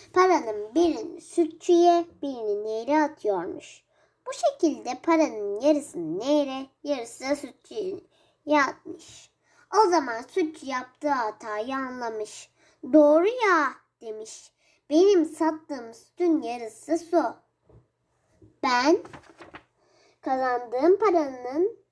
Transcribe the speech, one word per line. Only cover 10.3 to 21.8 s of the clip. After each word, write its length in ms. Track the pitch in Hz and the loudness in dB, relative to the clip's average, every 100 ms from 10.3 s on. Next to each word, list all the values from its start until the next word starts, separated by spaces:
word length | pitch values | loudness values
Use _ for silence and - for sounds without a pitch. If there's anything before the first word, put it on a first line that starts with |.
| - 311 - 262 | -4 -4 -4 -8
yaptığı 440 | 254 254 _ 294 | -8 -8 _ -2
hatayı 680 | 269 220 - 226 214 233 269 | -2 -4 -8 -10 -8 -6 -6
anlamış. 760 | 262 254 240 220 214 - - _ _ _ - | -8 -8 -8 -8 -10 -14 -20 _ _ _ 4
"Doğru 340 | 302 294 311 381 | 6 8 6 4
ya," 460 | 508 427 339 277 - _ _ | 2 2 2 2 -4 _ _
demiş. 500 | 453 214 220 - - _ _ _ - | -14 -14 -14 -18 -20 _ _ _ 0
"Benim 360 | 302 392 381 311 | 4 6 4 2
sattığım 680 | - 320 311 - 277 226 | -2 -2 -2 -8 -14 -14
sütün 480 | 233 - - 349 302 | -20 -18 -2 0 0
yarısı 560 | 233 240 226 - - 330 | -2 -8 -10 -14 -4 -4
su. 260 | - 349 240 - _ _ _ - _ _ _ _ _ _ - _ | 0 0 0 -6 _ _ _ -20 _ _ _ _ _ _ -20 _
Ben 340 | - 247 269 403 - - - - - - _ _ _ _ _ _ | -2 2 4 2 0 -20 -20 -20 -20 -20 _ _ _ _ _ _
kazandığım 760 | - 262 262 247 247 240 311 403 | -4 -2 0 -2 -4 0 4 4
paranın 800 | 415 349 285 262 247 277 392 - | 4 2 0 -6 -6 -2 -2 -4